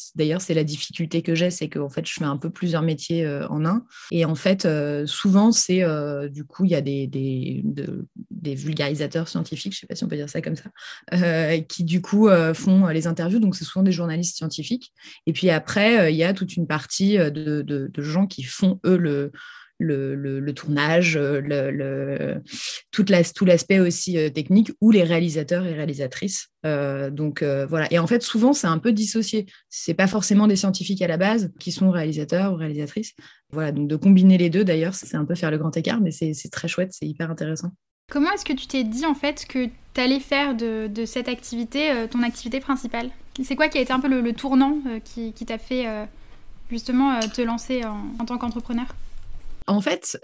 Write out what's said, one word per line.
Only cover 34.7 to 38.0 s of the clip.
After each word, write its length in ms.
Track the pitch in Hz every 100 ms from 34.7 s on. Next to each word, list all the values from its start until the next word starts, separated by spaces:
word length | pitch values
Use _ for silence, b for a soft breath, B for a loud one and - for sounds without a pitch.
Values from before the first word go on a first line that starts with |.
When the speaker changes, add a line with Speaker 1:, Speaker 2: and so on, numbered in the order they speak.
| 160 165
Speaker 1:
c'est 240 | 190 - 160
un 80 | 147
peu 80 |
faire 160 | 175 160
le 80 | 151
grand 180 | 156 165
écart, 240 | 160 233
mais 120 | 180
c'est, 240 | 156 156 156
c'est 140 | -
très 180 | - 170
chouette, 240 | - 185
c'est 160 | - 156
hyper 240 | 151 165
intéressant. 400 | 160 156 156 175 - _ _